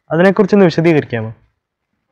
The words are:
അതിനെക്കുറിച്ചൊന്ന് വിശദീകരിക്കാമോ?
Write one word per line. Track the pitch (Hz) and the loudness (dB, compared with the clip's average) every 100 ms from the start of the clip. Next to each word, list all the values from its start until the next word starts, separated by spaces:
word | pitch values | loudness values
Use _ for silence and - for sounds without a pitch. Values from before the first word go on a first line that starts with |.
| - | -8
അതിനെക്കുറിച്ചൊന്ന് | 156 190 185 190 208 185 | 0 0 2 0 2 2
വിശദീകരിക്കാമോ? | 160 165 156 123 117 110 - _ _ _ _ _ _ _ | 2 0 0 -2 -8 -10 -16 _ _ _ _ _ _ _